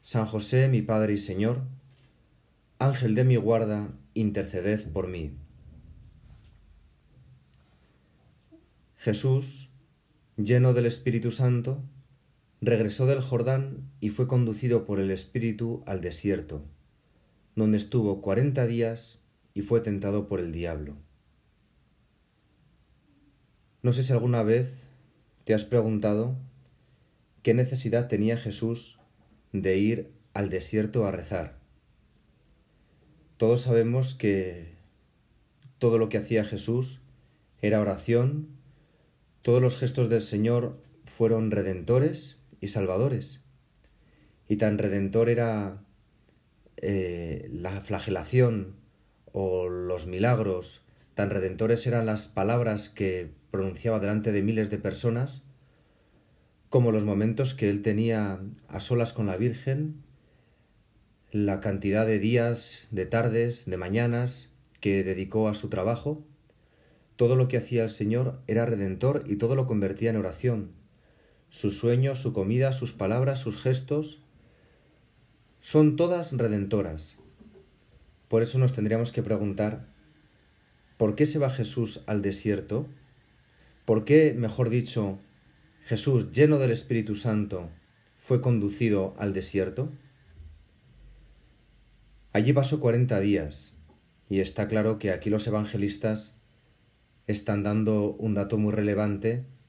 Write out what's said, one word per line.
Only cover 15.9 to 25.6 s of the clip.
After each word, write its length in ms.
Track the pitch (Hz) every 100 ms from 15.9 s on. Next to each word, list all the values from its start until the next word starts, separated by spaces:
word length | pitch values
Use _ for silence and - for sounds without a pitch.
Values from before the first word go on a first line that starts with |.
| 95
desierto, 640 | 87 85 101 92 78 78 73 - _ _ _ _ _ _ _
donde 220 | - 110 107
estuvo 460 | 104 123 107 98
cuarenta 440 | - 98 143 135 120
días 540 | 117 113 113 - - _ _ _
y 100 | -
fue 180 | 101 117
tentado 480 | 113 101 98 104 101
por 120 | 95
el 120 | 87
diablo. 440 | 82 85 80 73 73 73 _ _ _ _ _ _ _ _ _ _ _ _ _ _ _ _ _ _ _ _ _ _ _ _ _ _ _
No 100 | 123
sé 100 | 123
si 80 | 131
alguna 300 | 127 123 120
vez 440 | 107 117 127 - - _ _ _ _ _
te 100 | -
has 100 | 110